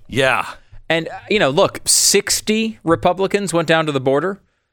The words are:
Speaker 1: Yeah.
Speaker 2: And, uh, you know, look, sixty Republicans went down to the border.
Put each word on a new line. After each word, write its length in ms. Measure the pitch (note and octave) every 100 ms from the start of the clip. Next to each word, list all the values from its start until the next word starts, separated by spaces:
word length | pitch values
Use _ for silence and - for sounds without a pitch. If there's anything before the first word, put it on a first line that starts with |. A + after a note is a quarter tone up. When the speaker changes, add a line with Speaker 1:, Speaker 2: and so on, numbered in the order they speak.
| -
Speaker 1:
Yeah. 380 | A#2 C3 A2+ - - _ - -
Speaker 2:
And, 200 | E3 E3
uh, 100 | F3+ -
you 100 | G#3
know, 120 | D3
look, 300 | D3 F3+ -
sixty 960 | - - - G3 - - - A3 A3 G#3+
Republicans 680 | E3 E3 F3+ F3+ F#3+ G3+ G3
went 160 | E3 D#3
down 180 | D#3+ D#3
to 60 |
the 80 | C#3
border. 400 | C3 C#3 F3 G3+ _ _ _